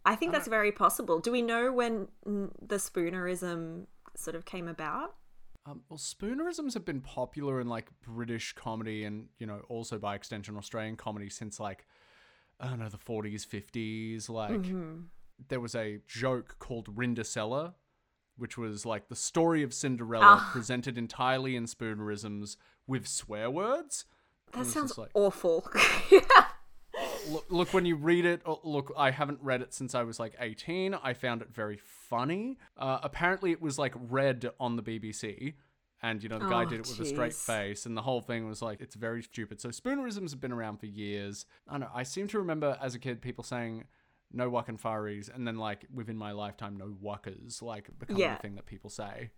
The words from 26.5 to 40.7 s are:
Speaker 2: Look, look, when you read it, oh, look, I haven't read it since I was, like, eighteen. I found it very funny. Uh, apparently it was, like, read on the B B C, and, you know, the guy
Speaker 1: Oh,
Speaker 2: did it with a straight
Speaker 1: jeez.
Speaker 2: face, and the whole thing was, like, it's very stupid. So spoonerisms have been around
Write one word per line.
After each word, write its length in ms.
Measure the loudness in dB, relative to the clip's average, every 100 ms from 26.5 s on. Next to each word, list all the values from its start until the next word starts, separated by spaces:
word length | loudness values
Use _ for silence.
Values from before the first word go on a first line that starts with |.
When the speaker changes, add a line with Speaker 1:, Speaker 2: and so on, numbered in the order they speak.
| 4 -14 -18 -12 -6 -6 -4 -4
Speaker 2:
Look, 200 | -4 0
look, 220 | 2 4
when 140 | 4 4
you 100 | 4
read 300 | 6 6 6
it, 160 | 2
oh, 160 | -2 -4
look, 280 | 0 0 0 4
I 120 | 4
haven't 280 | 4 0 0
read 200 | 0 0
it 100 | -2
since 220 | -8 -2
I 80 | 0
was, 180 | -2 -4
like, 140 | -6 -4
eighteen. 540 | -6 -6 -4 -2 -2
I 200 | -2 -4
found 260 | -2 -2 -2
it 80 | -6
very 260 | -6 -4 -6
funny. 800 | -12 -20 -4 0 0 0 -4 -8 -14 -6
Uh, 220 | -2 0
apparently 480 | -2 0 2 4 2
it 120 | 0
was, 160 | 0 0
like, 160 | -2 -2
read 500 | -2 2 4 2 -4 -4
on 160 | -2 -2
the 60 |
B 160 | -4 -6
B 120 | -6
C, 440 | -8 -8 -6 -8 -10 _ _ _ _
and, 200 | -4 -4
you 60 | -4
know, 100 | -4
the 60 | 2
guy 160 | 2
Speaker 1:
Oh, 40 | 2
Speaker 2:
did 120 | -2
it 60 | -6
with 140 | -6
a 40 | -4
straight 260 | -2 -2
Speaker 1:
jeez. 140 | -2 -2
Speaker 2:
face, 400 | -2 -2 -6 -6
and 100 | -4
the 60 |
whole 180 | -2 -2
thing 260 | -2 -4 -6
was, 140 | -6
like, 220 | -8 -8
it's 120 | -12
very 280 | -8 -6 -4
stupid. 360 | -6 -8 -8 -8
So 100 | -10
spoonerisms 600 | -6 -4 -2 -4 -6 -8
have 80 | -6
been 120 | -6
around 260 | -4 -6